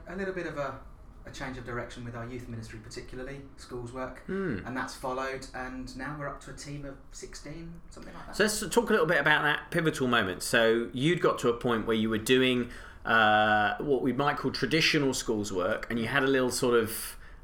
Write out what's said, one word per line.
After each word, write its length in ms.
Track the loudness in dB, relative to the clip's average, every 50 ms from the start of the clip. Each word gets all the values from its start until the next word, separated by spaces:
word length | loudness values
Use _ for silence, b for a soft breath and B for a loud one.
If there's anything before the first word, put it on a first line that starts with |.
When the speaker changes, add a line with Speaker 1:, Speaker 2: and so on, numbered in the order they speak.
| -14 -12
Speaker 1:
a 60 | -8
little 180 | -6 -6 -6 -6
bit 140 | -6 -6 -6
of 100 | -6 -6
a, 220 | -6 -6 -8 -10 -14 -18 -20 -20 -20 -20 -20 -18 -18 -16
a 20 |
change 300 | -12 -10 -10 -10 -10 -10
of 60 | -10 -8
direction 360 | -6 -6 -8 -8 -10 -12 -12
with 120 | -10 -10
our 100 | -10 -10
youth 240 | -10 -10 -10 -10 -10
ministry, 300 | -10 -10 -10 -10 -12 -14 -14
particularly 580 | -14 -12 -12 -12 -10 -10 -10 -10 -10 -10 -12 -14 -16 -18 -18
schools 360 | -16 -12 -10 -10 -10 -10 -8
work, 300 | -8 -8 -8 -10 -12 -10
Speaker 2:
Hmm. 320 | -6 -4 -4 -2 -2 -4 -4 -6
Speaker 1:
and 100 | -6 -6
that's 200 | -6 -6 -8 -8
followed, 500 | -8 -6 -6 -4 -4 -4 -6 -6 -8 -10 -10 -10
and 420 | -10 -10 -10 -10 -10 -12 -12 -10
now 200 | -10 -10 -8 -8 -8
we're 120 | -8 -10
up 120 | -10 -12 -14
to 40 | -16
a 40 | -16
team 280 | -14 -12 -12 -10 -10 -10
of 120 | -12 -12 -14 -18 -18
sixteen, 600 | -16 -16 -14 -14 -14 -14 -14 -14 -12 -12 -12 -14 -14 -14 -16 -18
something 200 | -18 -16 -16 -16 -14
like 100 | -14 -14
that. 100 | -4 0
Speaker 2:
So 80 | 2 2
let's 280 | 2 2 0 -4 2 2
talk 160 | 4 4 6
a 40 | 4
little 120 | 4 4
bit 160 | 4 4 4
about 220 | 6 6 4 6 4
that 260 | 4 2 2 -2 -2
pivotal 380 | -2 0 2 2 2 2 2 4
moment. 340 | 4 4 4 2 0 -2
So 480 | -2 2 4 6 6 6 6 4 2 -2 -2
you'd 280 | 0 2 2 4 4
got 160 | 4 2 2 4
to 100 | 2 2
a 40 | 2
point 320 | 2 2 0 2 2 2
where 100 | 2 2
you 140 | 2 2 2
were 80 | 0 0
doing, 540 | 4 4 6 6 6 4 4 2 0 -2 B B B B B B -2
uh, 680 | 2 4 6 6 8 8 6 6 6 6 4 4 2 0 -2
what 220 | 0 0 2 2
we 120 | 2 2 0
might 240 | 2 2 0 0 0
call 140 | -2 -2
traditional 600 | -2 -2 0 0 2 2 4 4 4 2 2 2 0
schools 380 | 0 -2 -2 -2 -2 -2 -2
work, 360 | -2 0 0 0 0 -2 -4 -4
and 100 | -2 -2
you 80 | -2 0
had 160 | 0 2 4
a 40 | 4
little 240 | 4 4 2 2
sort 240 | 0 0 2 4 4
of, 420 | 4 4 2 -2 -6 -8 -10 -12 B B B B B